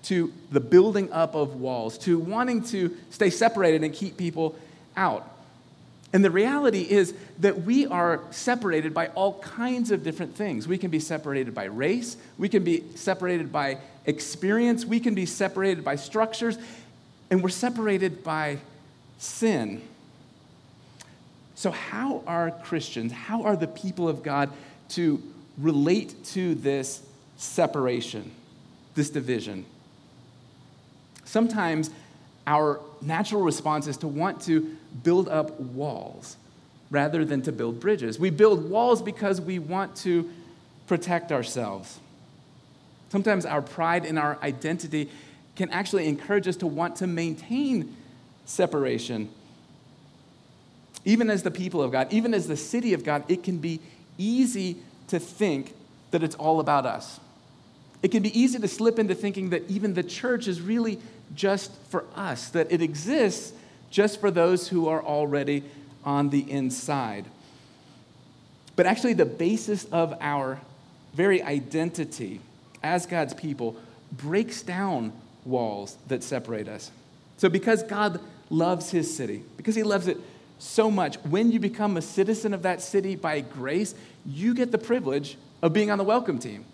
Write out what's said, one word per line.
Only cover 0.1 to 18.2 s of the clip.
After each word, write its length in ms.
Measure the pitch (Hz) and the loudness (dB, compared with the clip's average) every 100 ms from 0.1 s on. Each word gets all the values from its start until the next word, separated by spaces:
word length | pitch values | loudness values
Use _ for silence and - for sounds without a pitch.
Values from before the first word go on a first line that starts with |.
| 185 165 - - | 2 2 -4 0
the 80 | 139 | 0
building 520 | - 180 214 202 190 | 6 6 8 2 0
up 220 | 165 160 | 0 0
of 220 | 160 139 | 0 -2
walls, 420 | 131 127 123 113 113 | -2 -4 -4 -4 -4
to 220 | 185 170 | 2 2
wanting 420 | 165 220 254 233 | 2 -2 0 0
to 340 | - 196 175 - - | -2 -2 -2 -4 -16
stay 200 | - 196 | 2 2
separated 540 | - 226 196 175 156 | 4 2 6 4 6
and 100 | 156 | 2
keep 240 | 151 196 - | -4 -8 -4
people 380 | 175 160 160 160 - - - | -4 0 -2 -4 -18 -20 -12
out. 340 | - 185 107 - - - - - - - - - | -2 0 0 -8 -20 -20 -20 -20 -20 -20 -20 2
And 120 | 190 | 6
the 60 | 196 | 6
reality 520 | 175 226 285 277 196 | 6 2 4 4 2
is 320 | 170 202 180 - - - | 4 4 4 -2 -16 2
that 240 | 196 170 | 2 2
we 240 | 170 254 285 | 2 2 2
are 320 | 180 170 165 - | 2 2 2 -4
separated 640 | - - 240 208 156 156 | -4 -2 0 2 0 0
by 140 | 160 165 | -2 -2
all 320 | 180 196 196 | 2 0 0
kinds 520 | - - 240 247 226 | -12 -6 -2 0 0
of 120 | 196 | 0
different 320 | 160 156 156 | 0 -6 -8
things. 320 | - 208 120 131 | -6 -4 -4 -2
We 100 | 180 | -2
can 140 | 180 | 0
be 80 | 156 | -2
separated 560 | 156 160 151 139 123 | -2 -6 -2 -2 -2
by 100 | 107 | -6
race. 520 | 98 107 147 240 233 - - - | -6 -2 0 0 -4 -12 -18 -4
We 120 | 190 | 2
can 140 | 208 | 4
be 200 | 175 165 - | 4 0 -2
separated 560 | - - 185 180 175 143 | -6 -2 -2 0 -2 -2
by 260 | 147 139 135 - - | -2 -2 -4 -12 -6
experience. 800 | - 151 - - 190 220 240 233 | -4 -2 -6 -2 2 4 4 2
We 140 | 208 226 | 2 2
can 160 | 233 | 2
be 100 | 196 | 0
separated 580 | 175 - 190 190 196 170 | -2 0 -2 2 0 0
by 120 | 139 | -2
structures. 640 | 143 - 214 220 - 233 220 - - - - - - - | -4 -2 0 0 0 -2 -2 -8 -18 -20 -20 -20 -20 0
And 100 | 185 | 2
we're 80 | 185 | 2
separated 760 | - 247 240 214 190 185 - | 0 -2 0 0 2 0 -2